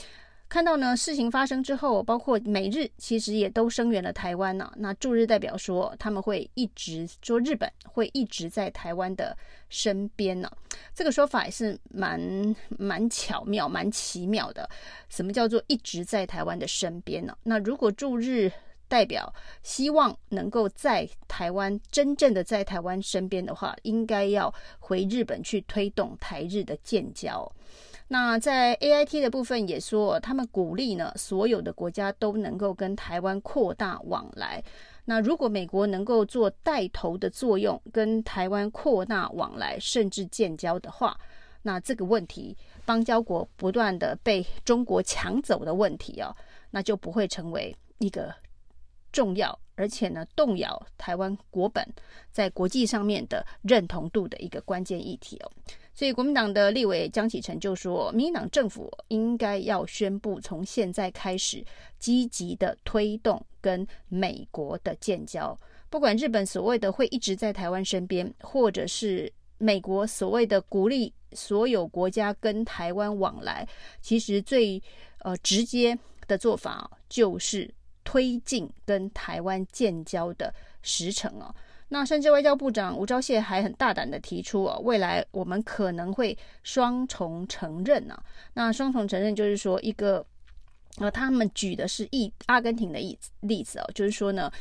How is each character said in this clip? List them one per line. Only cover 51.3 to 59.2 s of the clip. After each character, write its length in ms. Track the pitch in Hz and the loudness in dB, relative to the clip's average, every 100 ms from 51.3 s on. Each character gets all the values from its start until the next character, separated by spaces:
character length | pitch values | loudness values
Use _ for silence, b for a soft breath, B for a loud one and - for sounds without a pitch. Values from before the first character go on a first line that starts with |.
| 202 - | -4 -6
国 180 | 190 190 | 0 0
本 180 | - - - B B B | 0 -6 -8 B B B
在 180 | - 196 | -2 -2
国 180 | - 185 | 2 0
际 180 | 254 226 | 2 2
上 180 | 226 208 | 2 2
面 200 | 208 123 | 0 -2
的 180 | - - B | -4 -4 B
认 220 | 196 233 175 | 4 4 4
同 220 | 175 160 | -2 -2
度 180 | 214 180 | -2 -2
的 100 | - | -6
一 100 | 175 | -10
个 140 | - | -8
关 220 | - 180 | -6 -4
键 160 | 185 175 | -4 -6
议 180 | - - | -6 -10
题 200 | - - | -12 -14
哦。 80 | - - - B B | -16 -16 -14 B B
所 140 | - 277 | -2 0
以 60 | |
国 100 | 247 | 2
民 100 | 254 | 2
党 180 | 277 214 | 4 4
的 200 | 202 202 | 6 6
立 140 | 226 226 | 6 2
委 220 | 175 165 | 2 0
江 180 | - 220 | 0 0
启 140 | 185 | 0
臣 180 | - 165 | -6 -4
就 160 | 196 190 | -2 -2
说， 340 | 185 175 98 | -2 -2 0
民 140 | 220 294 | 2 2
进 60 | |
党 160 | 339 - | 0 0
政 180 | 302 233 | 2 2
府 220 | - - - - | 0 -12 -12 -4
应 280 | 220 | 0